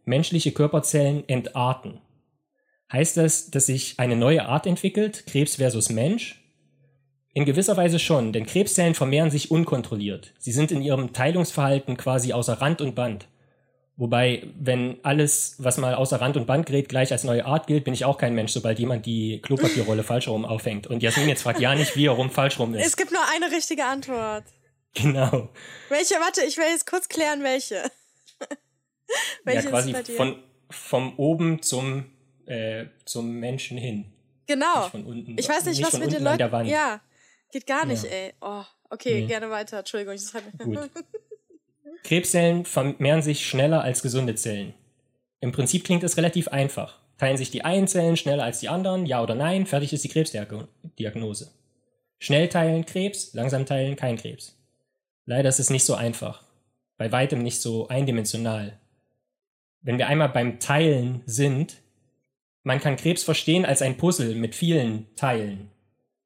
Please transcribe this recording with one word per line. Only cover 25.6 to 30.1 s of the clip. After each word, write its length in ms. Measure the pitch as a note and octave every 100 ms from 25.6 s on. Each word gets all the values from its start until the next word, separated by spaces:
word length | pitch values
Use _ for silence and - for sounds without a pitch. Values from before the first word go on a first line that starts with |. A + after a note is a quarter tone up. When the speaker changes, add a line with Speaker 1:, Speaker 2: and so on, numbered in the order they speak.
| - - -
Speaker 2:
Welche? 260 | C#4+ F4+ E4+
Warte, 280 | F4 F#4+
ich 140 | D4 D#4+
will 80 | D#4+
jetzt 160 | E4 -
kurz 220 | F#4 -
klären, 320 | D#4+ D4+ C#4+
welche. 380 | C#4 C4 - F#3+ C4 _ _ _ _ -
<laughs> 1040 | - D4 _ _ _ _ - B4 - -
Welche 200 | - B3+ C#4
Speaker 1:
Ja, 40 |
quasi 200 | B2 C3+
Speaker 2:
ist 20 | C3
bei 60 |
dir? 120 | A#2+